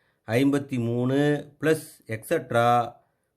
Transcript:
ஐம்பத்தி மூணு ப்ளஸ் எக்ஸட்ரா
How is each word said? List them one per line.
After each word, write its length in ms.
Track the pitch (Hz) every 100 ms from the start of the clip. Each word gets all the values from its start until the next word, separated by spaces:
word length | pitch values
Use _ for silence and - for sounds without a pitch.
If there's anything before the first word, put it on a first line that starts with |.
| _ _ -
ஐம்பத்தி 520 | 123 139 139 139 127
மூணு 720 | 117 120 127 139 147 147 - -
ப்ளஸ் 240 | 151 156 - - -
எக்ஸட்ரா 840 | 110 - 165 127 117 120 120 113 - _ _ _